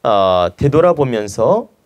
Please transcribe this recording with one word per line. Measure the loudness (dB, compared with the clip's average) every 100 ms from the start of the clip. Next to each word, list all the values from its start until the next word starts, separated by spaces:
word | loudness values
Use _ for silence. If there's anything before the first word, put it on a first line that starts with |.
아, | 0 2 2 2 -2 -2
되돌아보면서 | -2 2 2 0 -2 -4 -6 -4 -2 -2 -4 _